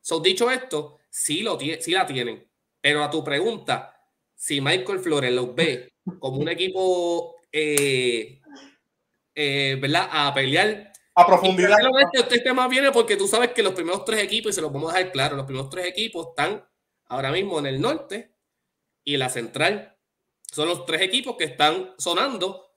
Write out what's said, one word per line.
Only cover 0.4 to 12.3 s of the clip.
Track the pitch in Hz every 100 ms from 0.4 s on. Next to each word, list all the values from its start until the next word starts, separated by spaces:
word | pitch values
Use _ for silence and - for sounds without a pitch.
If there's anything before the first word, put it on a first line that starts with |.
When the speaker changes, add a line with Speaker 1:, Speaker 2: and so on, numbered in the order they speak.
| 240
Speaker 1:
esto, | 254 - 151 151 - _
sí, | - - 151
lo | 214 170
tie-, | 139 165
sí | -
la | 185 180
tienen. | 135 117 107 _ _ _ _
Pero | 143 147
a | 147
tu | 160
pregunta, | 151 143 202 214 - 120 - _ _ _ _
si | _ - 143
Michael | 139 180 185 190
Flores | 180 147 127
los | 123 123
ve | - 165 127 - _ - -
como | 135 135
un | 151
equipo, | 170 190 190 185 180 175 170 170 - _
eh, | 151 151 147 143 131 127 117 110 - - - - _ _ _ _ _ _
eh, | - 147 139 139 131
¿verdad? | 139 165 -
A | 156 143
pelear. | 135 131 151 208 214 - - _
Speaker 2:
A | - 175
profundidad. | 180 190 185 190 208
Speaker 1:
Y, |
pero | 254 262
este, | 277 262 240